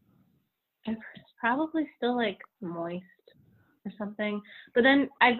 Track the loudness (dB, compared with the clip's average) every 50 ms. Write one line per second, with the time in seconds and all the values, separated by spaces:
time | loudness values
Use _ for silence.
0 | _ _ _ _ _ _ _ _ _ _ _ _ _ _ _ _ -8 -8 -8 -8
1 | -10 -14 -20 -20 -20 _ _ -4 -2 0 0 0 -2 -2 -2 -2 -4 -4 -6 _
2 | -2 -2 0 0 -2 -2 -4 -6 -12 -20 _ _ -10 -8 -8 -6 -6 -6 -8 -8
3 | -10 -14 _ _ _ -20 _ _ _ _ _ _ _ _ _ _ -14 -14 -10 -10
4 | -10 -8 -6 -6 -6 -4 -6 -6 -10 -12 -20 -20 -20 -2 2 4 6 6 6 4
5 | 2 0 2 4 4 4 4 4